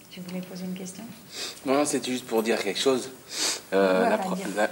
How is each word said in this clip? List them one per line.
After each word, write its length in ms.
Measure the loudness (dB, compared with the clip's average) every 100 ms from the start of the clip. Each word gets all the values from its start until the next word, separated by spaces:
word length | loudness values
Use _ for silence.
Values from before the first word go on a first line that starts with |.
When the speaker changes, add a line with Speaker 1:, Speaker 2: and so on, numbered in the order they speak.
| -18
Speaker 1:
tu 120 | -16
voulais 200 | -10 -10
poser 240 | -10 -10 -8
une 80 |
question ? 300 | -8 -10 -12 -14 -16 -16 -12 -10 -8 0
Speaker 2:
Non, 100 | 2
non, 100 | 2
c'était 260 | 0 -2
juste 140 | -4 0
pour 180 | 0
dire 180 | 2 2
quelque 180 | 0 2
chose. 300 | 4 2 0 -12 -12 -4 -2 -4 0
Euh, 320 | 4 6 6
Speaker 1:
Ouais, 60 | 4
Speaker 2:
la, 60 | 2
Speaker 1:
enfin, 100 | 0
Speaker 2:
pro-, 60 | -4
Speaker 1:
dire. 120 | -4 0
Speaker 2:
la, 140 | 0